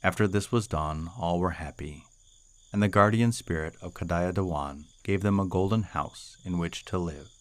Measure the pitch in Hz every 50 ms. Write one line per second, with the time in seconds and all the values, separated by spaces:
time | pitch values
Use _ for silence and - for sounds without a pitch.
0 | - - - - 110 101 92 101 95 - - 120 104 - - 78 78 76 78 78
1 | 80 85 87 123 85 85 87 87 90 90 85 - 87 73 67 - - 73 76 -
2 | - _ _ _ _ _ _ _ _ _ _ _ _ _ - 101 104 104 95 104
3 | 101 107 107 113 120 117 117 - - - 87 80 80 80 - - - 90 85 -
4 | - 85 87 85 87 90 90 92 95 92 85 76 71 71 71 73 76 - _ _
5 | _ - 98 98 98 104 98 98 98 95 87 92 95 98 110 110 104 87 - 78
6 | 73 - - - - - - - - 92 90 87 85 85 - - - - - 92
7 | 87 85 76 73 73 - _ _